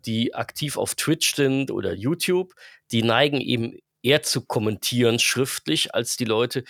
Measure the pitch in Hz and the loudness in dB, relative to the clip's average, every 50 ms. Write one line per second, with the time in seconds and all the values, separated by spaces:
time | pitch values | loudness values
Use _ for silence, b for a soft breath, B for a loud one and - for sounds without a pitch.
0 | - 117 113 113 117 113 - 117 117 - - - 151 143 - - - - - - | -8 -4 -2 0 0 -2 -2 -4 -8 -8 -6 -6 -6 -4 -4 -2 -4 -4 -4 -2
1 | - - 160 156 - - - - 143 135 135 135 135 - 98 98 98 95 92 92 | 0 0 0 0 0 -2 0 2 2 2 2 0 -2 -2 -4 -4 -4 -4 -4 -4
2 | 101 131 170 170 - - 180 180 185 185 _ B B B B B B - - 113 | -2 -2 -2 0 0 0 2 0 0 -2 _ B B B B B B -2 0 2
3 | 110 117 113 120 143 151 143 135 - - 123 117 113 117 - - - _ _ _ | 2 4 4 4 2 2 0 -2 -2 0 -2 -2 -2 -4 -8 -12 -20 _ _ _
4 | - 120 143 151 - - - 131 - - - 120 107 107 92 - - - 123 123 | 2 4 4 4 2 0 -4 -4 -4 -2 -2 0 0 0 -2 -2 -4 -2 0 2
5 | 117 117 113 117 - - - 123 135 127 - - - - 156 151 - - - - | 4 4 4 4 2 2 2 0 0 -2 -2 -6 -4 -2 -2 -2 -2 -2 -2 -4
6 | 120 - - - 127 110 107 110 120 120 - 127 117 B | -2 -2 -2 -4 -2 0 2 2 0 0 -2 -4 -6 B